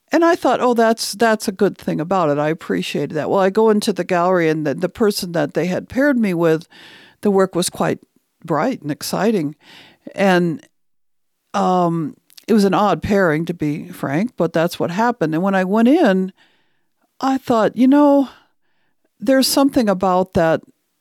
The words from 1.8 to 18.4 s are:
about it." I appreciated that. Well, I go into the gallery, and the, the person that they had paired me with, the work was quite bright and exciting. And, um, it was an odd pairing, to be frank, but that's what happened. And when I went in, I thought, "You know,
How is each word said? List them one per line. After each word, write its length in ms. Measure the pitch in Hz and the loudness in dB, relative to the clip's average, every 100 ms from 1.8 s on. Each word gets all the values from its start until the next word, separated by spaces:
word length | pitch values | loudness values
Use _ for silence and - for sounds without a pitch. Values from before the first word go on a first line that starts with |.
| - 165 | -6 -6
about 280 | 160 190 156 | -2 0 0
it." 80 | 143 | 0
I 100 | 151 | -2
appreciated 640 | 160 - 185 180 175 147 | -4 -6 -6 -4 -6 -6
that. 140 | 151 120 | -6 -2
Well, 120 | 196 | 0
I 100 | 190 | 0
go 200 | 202 226 | 2 2
into 220 | 214 208 | 2 -2
the 120 | 190 | -4
gallery, 440 | 180 175 180 180 160 | -4 -2 0 0 0
and 180 | 156 151 | -2 -4
the, 80 | |
the 140 | 165 180 | -4 -6
person 440 | - 208 202 185 | -2 -2 -2 -6
that 220 | 170 147 | -4 -4
they 120 | 165 175 | -4 -4
had 220 | 170 - | -4 -6
paired 300 | 247 294 247 | -2 0 0
me 140 | 208 | 0
with, 340 | 170 170 160 - - - - - _ | 0 0 0 -4 -20 -20 -20 -20 _
the 80 | 208 | 0
work 240 | 196 190 | 2 2
was 140 | 170 180 | 0 -4
quite 300 | - 165 - _ _ _ _ | -4 -4 -4 _ _ _ _
bright 380 | - 151 233 240 | -4 -2 -2 -4
and 80 | 147 | -8
exciting. 640 | 147 - 165 208 214 147 - - - - _ - | -10 -6 -2 0 0 -4 -8 -18 -20 -20 _ -16
And, 520 | - 196 180 175 151 - _ _ _ _ _ _ _ _ | -2 2 2 0 -4 -12 _ _ _ _ _ _ _ _
um, 640 | 202 185 180 175 165 151 - _ - - | -4 0 2 2 0 -4 -10 _ -20 0
it 40 | |
was 120 | 214 | 2
an 100 | 196 | 2
odd 280 | 175 208 160 | 2 2 0
pairing, 420 | - 196 180 151 170 | 0 2 2 0 -2
to 80 | |
be 340 | 175 151 151 - | -4 -4 -6 -10
frank, 440 | - 135 147 143 - | -10 -4 -2 -4 -2
but 160 | 170 | -2
that's 260 | 170 170 - | 0 -2 -2
what 120 | - | -4
happened. 440 | 175 240 233 156 | 0 -2 -2 -2
And 80 | 156 | -2
when 120 | 196 | 0
I 100 | 190 | 0
went 240 | 185 214 233 | 0 2 4
in, 440 | 330 254 190 185 - _ _ _ _ _ _ _ _ | 4 4 2 -2 -8 _ _ _ _ _ _ _ _
I 160 | 269 262 | -4 -2
thought, 400 | - 226 208 - | 0 0 0 2
"You 120 | 254 | 4
know, 400 | 285 294 277 254 - | 6 6 4 2 -6